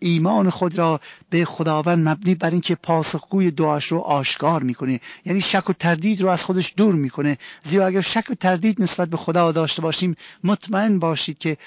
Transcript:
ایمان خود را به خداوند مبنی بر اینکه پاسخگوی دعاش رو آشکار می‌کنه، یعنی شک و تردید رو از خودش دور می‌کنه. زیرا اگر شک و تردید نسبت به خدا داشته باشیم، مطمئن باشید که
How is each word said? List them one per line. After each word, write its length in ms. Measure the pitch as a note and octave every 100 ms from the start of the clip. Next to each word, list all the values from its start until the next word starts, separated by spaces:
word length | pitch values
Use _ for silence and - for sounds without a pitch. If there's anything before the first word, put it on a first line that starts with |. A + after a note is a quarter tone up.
ایمان 500 | F3 E3+ E3 A3 F#3+
خود 280 | - F3+ F3
را 220 | E3 D#3 - - _
به 160 | E3+ E3+
خداوند 640 | - D#3+ D#3 D#3 E3+ D#3
مبنی 280 | D#3 F#3+ F3
بر 160 | E3
اینکه 240 | F3 - E3+
پاسخگوی 760 | - E3 D3+ D#3+ - G3 F3+
دعاش 340 | D3 D#3 D3 C#3+
رو 120 | E3
آشکار 680 | E3 C#3+ C3 - D3 E3
می‌کنه، 360 | C3 A#2+ B2+ B2+ - - -
یعنی 160 | F#3+
شک 280 | F3 G3 F#3
و 40 |
تردید 480 | F3+ E3+ E3 F#3 G3+
رو 80 | F#3
از 140 | F3+
خودش 300 | - F#3 D#3+ -
دور 180 | G#3+ E3+
می‌کنه. 420 | C3+ - C#3+ C#3 - -
زیرا 240 | D3 F#3+ F#3+
اگر 140 | F#3+
شک 280 | F3+ A3+ -
و 60 | B3
تردید 460 | F#3 F3+ G#3+ F#3+
نسبت 280 | F3+ - F3
به 80 | E3
خدا 340 | - E3+ E3+
داشته 300 | D#3+ D#3 -
باشیم، 340 | E3 - F3+ D#3+ - -
مطمئن 560 | F3 G3+ - G3 A3 G3
باشید 380 | E3 D3+ - D3+
که 200 | E3 D3+